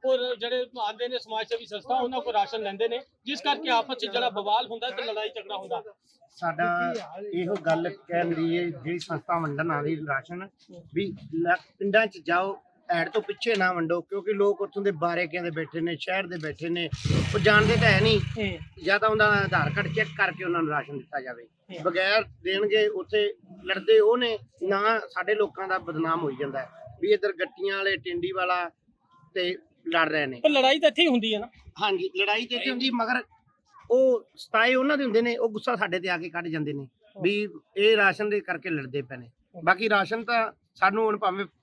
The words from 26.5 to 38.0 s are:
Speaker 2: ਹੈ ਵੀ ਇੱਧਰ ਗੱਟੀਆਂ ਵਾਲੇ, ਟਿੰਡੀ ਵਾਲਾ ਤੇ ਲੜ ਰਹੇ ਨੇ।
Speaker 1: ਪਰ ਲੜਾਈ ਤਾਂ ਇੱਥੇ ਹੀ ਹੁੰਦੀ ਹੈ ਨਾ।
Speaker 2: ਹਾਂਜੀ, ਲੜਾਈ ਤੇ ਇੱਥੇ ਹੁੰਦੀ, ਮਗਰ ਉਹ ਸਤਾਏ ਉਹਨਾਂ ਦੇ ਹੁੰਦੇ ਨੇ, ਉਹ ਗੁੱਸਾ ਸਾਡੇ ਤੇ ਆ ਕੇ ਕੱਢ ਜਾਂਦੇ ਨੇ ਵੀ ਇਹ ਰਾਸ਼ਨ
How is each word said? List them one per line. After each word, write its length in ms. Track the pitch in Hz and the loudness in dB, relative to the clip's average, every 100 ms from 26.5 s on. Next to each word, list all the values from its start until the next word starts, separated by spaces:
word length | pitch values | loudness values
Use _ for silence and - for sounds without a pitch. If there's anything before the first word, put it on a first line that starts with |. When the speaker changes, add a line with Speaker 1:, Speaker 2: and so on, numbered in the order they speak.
| 135 | -6
Speaker 2:
ਹੈ 100 | 127 - - - | -10 -14 -20 -6
ਵੀ 120 | 180 | 2
ਇੱਧਰ 200 | 208 202 175 | 2 2 -4
ਗੱਟੀਆਂ 360 | 180 - 196 196 | -8 -4 -6 -2
ਵਾਲੇ, 200 | 196 190 | -2 -2
ਟਿੰਡੀ 360 | 180 175 175 | -4 -4 -4
ਵਾਲਾ 360 | 185 180 180 175 _ _ _ _ _ _ | -2 0 0 -2 _ _ _ _ _ _
ਤੇ 140 | 190 180 180 _ _ - | -4 -2 -4 _ _ -2
ਲੜ 200 | 165 160 | 2 2
ਰਹੇ 180 | 156 143 | 2 -2
ਨੇ। 140 | - | 0
Speaker 1:
ਪਰ 100 | 302 | 2
ਲੜਾਈ 280 | 285 262 294 | 4 4 4
ਤਾਂ 100 | 311 | 2
ਇੱਥੇ 140 | 294 | 4
ਹੀ 60 | 339 | 4
ਹੁੰਦੀ 260 | 247 220 | 4 0
ਹੈ 60 | 214 | -4
ਨਾ। 80 | 233 _ - - | -6 _ -20 -4
Speaker 2:
ਹਾਂਜੀ, 280 | 208 190 185 185 | -2 -2 -4 -2
ਲੜਾਈ 280 | 202 214 233 | 0 0 -2
ਤੇ 100 | 240 | -4
ਇੱਥੇ 140 | 254 | -4
ਹੁੰਦੀ, 200 | 247 262 | -2 -2
ਮਗਰ 300 | 240 226 247 - _ _ _ _ - - | -2 0 -2 -4 _ _ _ _ -20 0
ਉਹ 340 | 240 262 240 - _ | 4 6 4 -2 _
ਸਤਾਏ 380 | - 220 233 | -2 2 4
ਉਹਨਾਂ 220 | 254 262 302 | 4 4 2
ਦੇ 60 | |
ਹੁੰਦੇ 180 | 269 214 | 2 2
ਨੇ, 140 | 240 233 | 2 0
ਉਹ 120 | 226 | -2
ਗੁੱਸਾ 280 | 214 - 233 | -2 -4 -2
ਸਾਡੇ 240 | 202 180 | 0 -2
ਤੇ 80 | 185 | -2
ਆ 100 | 175 | -4
ਕੇ 100 | 170 | -4
ਕੱਢ 160 | 170 170 | -6 -4
ਜਾਂਦੇ 240 | 160 147 | -4 -4
ਨੇ 140 | 143 135 _ _ 202 | -6 -10 _ _ -4
ਵੀ 200 | 170 202 208 165 _ 196 | 0 0 -2 -8 _ 2
ਇਹ 200 | 208 | 4
ਰਾਸ਼ਨ 320 | 220 | 6